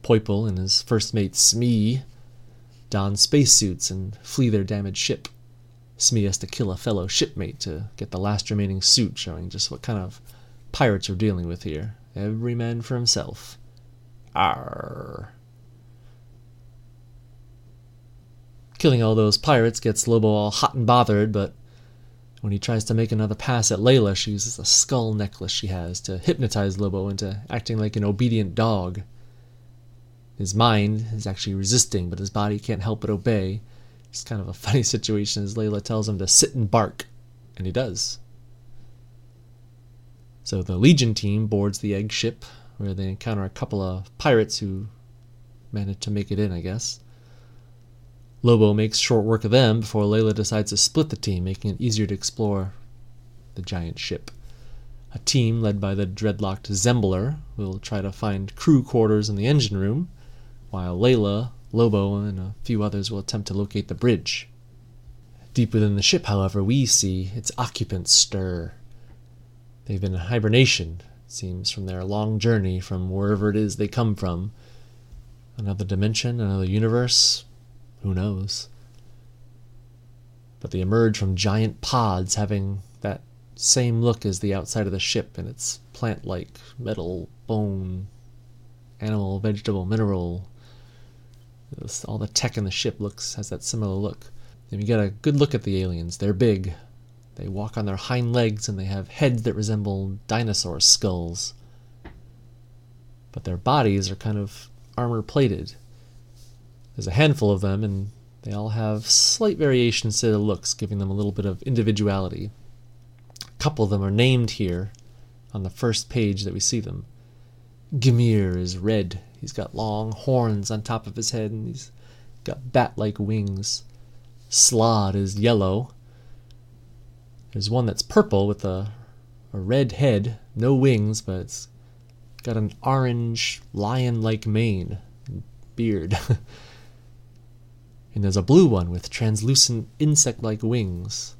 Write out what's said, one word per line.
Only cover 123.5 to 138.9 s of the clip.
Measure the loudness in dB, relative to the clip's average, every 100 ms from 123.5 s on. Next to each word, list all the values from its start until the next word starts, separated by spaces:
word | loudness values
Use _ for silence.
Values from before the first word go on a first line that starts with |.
| -4 -6 -8 -10 -20 -20 -20 -20 -20 -2
Slod | 4 6 6 6 4 2
is | 0 -2 2
yellow. | 4 4 4 0 -4 -12 -20 -20 -20 -20 -20 -20 -20 -20 -20 -20 -20 -20 -20 -20 -12
There's | -6 -2
one | 0 0
that's | -2
purple | 2 2 4 2 2
with | 0
a, | -4 -4 -6 -10 -20 -20 -20 -20 -12
a | -8
red | 0 2 2
head, | 2 2 4 0 -6 -12
no | -2 2
wings, | 4 6 4 2 -2
but | -6 -6
it's | -8 -12 -16 -20 -20 -20 -20 -20 -20 -12
got | -4 -2
an | -2 -2
orange | 0 2 2 0 -2 -2 -4 -6 -10
lion-like | -4 0 0 0 0 0 0
mane | 0 0 0 -2 -4 -10 -14 -20 -14
and | -14 -14 -20 -16
beard. | -2 0 0 -2 -4
<laughs> | 0 -2 -2 -20 -20 -20 -20 -20 -20 -20 -20 -20 -20 -20 -20 -20 -20 -20 -10
And | -2
there's | 2 2
a |
blue | 8 8 8
one | 4 0